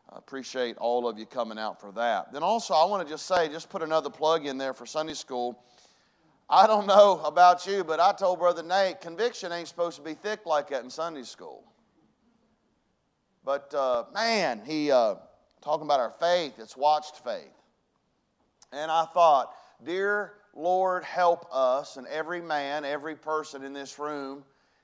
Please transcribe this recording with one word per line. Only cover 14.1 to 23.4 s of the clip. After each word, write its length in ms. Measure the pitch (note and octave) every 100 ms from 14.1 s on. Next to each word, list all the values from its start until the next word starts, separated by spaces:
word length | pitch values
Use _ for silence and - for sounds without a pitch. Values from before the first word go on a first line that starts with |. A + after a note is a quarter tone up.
man, 480 | G3 A3+ A3 D#3+ A2+
he, 260 | A2+ D#3 D3
uh, 260 | C3 A2+ F#2 - _ _ _
talking 240 | - D#3+
about 160 | D#3 C#3+
our 140 | A2+ -
faith, 400 | E3+ F3+ D#3 A2+
it's 160 | A2
watched 420 | B2+ C#3+ D3+ D3+ -
faith. 300 | B2 G2 C#2+ _ _ _ _ _ _ _ _ _ _ _ _
And 180 | C3+ D#3
I 140 | E3
thought, 500 | D#3+ F3+ E3 C#3+ A#2 - - _
"Dear 520 | A#2+ F3+ G3 G#3 G3 - _
Lord, 500 | - E3 F#3 F#3 F3+
help 420 | D#3+ F3 F3 E3+ -
us," 460 | B2+ C3 C3 D3 C#3
and 80 | B2
every 340 | D#3 D#3 F3
man, 420 | E3+ D3+ C#3 D3
every 320 | C#3+ D3 D3+
person 480 | D3 D3+ D#3